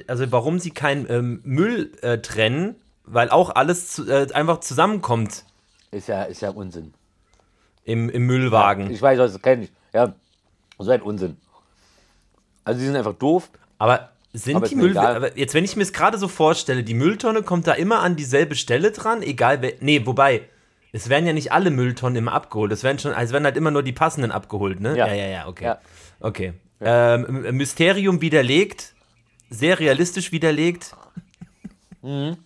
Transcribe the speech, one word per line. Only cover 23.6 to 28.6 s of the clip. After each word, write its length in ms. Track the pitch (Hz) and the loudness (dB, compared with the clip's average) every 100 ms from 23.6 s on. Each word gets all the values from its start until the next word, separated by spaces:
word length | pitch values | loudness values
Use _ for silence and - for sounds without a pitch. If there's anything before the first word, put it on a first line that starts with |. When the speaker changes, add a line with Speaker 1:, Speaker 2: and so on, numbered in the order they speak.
| 156 | 0
Speaker 1:
nur 120 | 143 | 0
die 100 | 131 | -2
passenden 400 | 123 160 151 120 | 0 -2 0 -4
abgeholt, 480 | 92 - 104 98 92 | -4 -6 -4 -4 -2
ne? 160 | 107 151 | -2 0
Speaker 2:
Ja. 80 | 107 | 0
Speaker 1:
Ja, 80 | |
ja, 120 | 101 98 | 0 -4
ja, 180 | 92 82 | -8 -10
okay. 160 | 90 | -8
Speaker 2:
Ja. 140 | 120 - _ - - _ | -6 -6 _ -20 -20 _
Speaker 1:
Okay. 320 | 110 - 92 87 _ _ | -8 -6 -8 -10 _ _
Speaker 2:
Ja. 340 | 110 120 120 | 2 4 4
Speaker 1:
Ähm, 320 | 120 127 131 98 | 2 0 -6 -4
M-, 100 | 127 | -2
Mysterium 640 | 143 - 165 196 196 180 | -4 2 2 4 2 0
widerlegt, 720 | 165 151 123 147 | 2 2 4 2